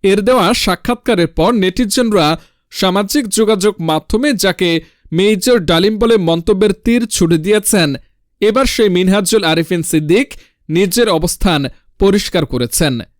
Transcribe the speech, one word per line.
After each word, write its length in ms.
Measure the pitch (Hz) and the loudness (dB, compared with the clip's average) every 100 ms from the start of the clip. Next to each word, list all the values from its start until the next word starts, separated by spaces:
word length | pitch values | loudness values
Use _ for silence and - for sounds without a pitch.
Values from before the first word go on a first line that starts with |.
এর 180 | 190 202 | 2 2
দেওয়া 340 | 208 254 180 | 2 2 2
সাক্ষাৎকারের 720 | - - 180 - - - 220 165 | 0 -2 -2 -2 -4 -2 0 0
পর 260 | - 160 | 0 0
নেটিজেনরা 840 | 233 185 185 226 226 240 208 151 165 _ _ _ | 2 0 -2 -2 0 0 2 2 -2 _ _ _
সামাজিক 580 | - 190 190 202 294 226 | -4 -2 0 -2 -2 -2
যোগাযোগ 460 | 214 214 214 202 196 | 0 0 2 0 -2
মাধ্যমে 520 | 165 - - 220 294 | -2 -4 -2 -2 0
যাকে 480 | 226 196 - 180 165 - _ _ | 0 -2 0 -2 -2 -6 _ _
মেজর 460 | 160 202 214 247 240 | 0 2 2 2 0
ডালিম 400 | 160 165 196 220 | 2 0 0 0
বলে 180 | 226 226 | 2 2
মন্তব্যের 560 | 170 165 170 196 208 | 2 -2 0 0 0
তীর 340 | 196 - 240 233 | 0 0 0 -2
ছুড়ে 320 | - 170 170 | -2 0 0
দিয়েছেন, 560 | 165 214 208 202 156 135 _ _ _ _ | 0 0 2 0 0 -4 _ _ _ _
এবার 240 | 208 220 | 0 2
সেই 240 | 262 - 214 | -2 0 0
মিনহাজুল 560 | 180 185 196 190 220 | 2 2 0 0 0
আরেফিন 380 | 170 160 165 180 | 0 -2 -2 -4
সিদ্দিক 520 | 160 160 151 190 277 - _ _ - | -2 -2 2 0 0 -8 _ _ -4
নিজের 400 | 160 196 208 226 | -2 0 0 0
অবস্থান 580 | 165 170 - 202 156 135 - _ _ | 0 -2 -2 0 0 -4 -10 _ _
পরিষ্কার 480 | 196 202 - 180 147 | 0 0 -2 -4 -2
করেছেন। 540 | 127 120 - 156 123 - | -4 -4 -2 -2 -2 -10